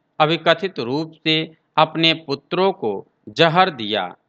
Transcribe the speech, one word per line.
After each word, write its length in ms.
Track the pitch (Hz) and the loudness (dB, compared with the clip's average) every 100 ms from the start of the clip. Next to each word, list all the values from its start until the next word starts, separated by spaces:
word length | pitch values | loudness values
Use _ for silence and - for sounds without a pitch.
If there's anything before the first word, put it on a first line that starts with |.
| _ - | _ 0
अभिकथित 580 | 151 160 165 165 190 190 | 0 2 0 0 0 -6
रूप 320 | 117 139 160 160 | -6 -6 -6 -6
से 120 | 160 156 160 _ _ - | -2 -2 -2 _ _ 0
अपने 360 | 156 160 165 160 | 0 2 0 0
पुत्रों 480 | 160 139 - 170 190 | -4 -8 -6 0 0
को 200 | 190 110 98 - _ - | 0 -6 -6 -10 _ -10
जहर 400 | 107 165 170 185 | 2 4 4 2
दिया, 360 | 139 104 104 90 - | 0 -4 -4 -4 -10